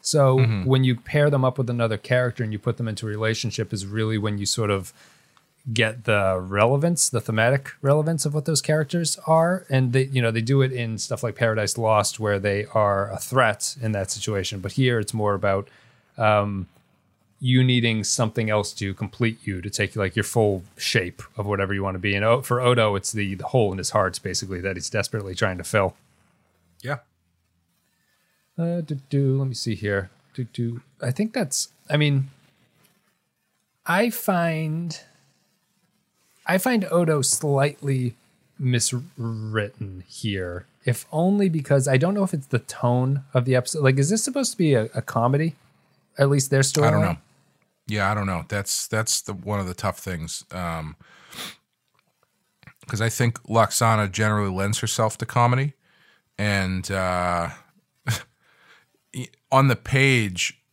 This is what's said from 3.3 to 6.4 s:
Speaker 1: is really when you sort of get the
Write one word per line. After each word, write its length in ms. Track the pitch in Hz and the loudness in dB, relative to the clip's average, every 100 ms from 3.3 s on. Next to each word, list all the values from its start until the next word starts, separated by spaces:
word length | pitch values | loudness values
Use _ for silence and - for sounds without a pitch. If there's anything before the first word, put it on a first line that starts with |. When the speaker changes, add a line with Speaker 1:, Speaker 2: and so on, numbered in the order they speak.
| 113 113 - 107 | -2 -4 -4 -6
Speaker 1:
is 120 | 104 98 | -6 -6
really 300 | 107 110 110 | -2 -2 0
when 200 | 107 101 | -2 -4
you 80 | 98 | -4
sort 240 | - 104 | -2 0
of 220 | 98 90 - - _ _ _ _ _ 135 | 0 -2 -16 -20 _ _ _ _ _ -6
get 320 | 113 110 117 | 0 0 0
the 340 | 117 104 95 92 | 0 2 2 0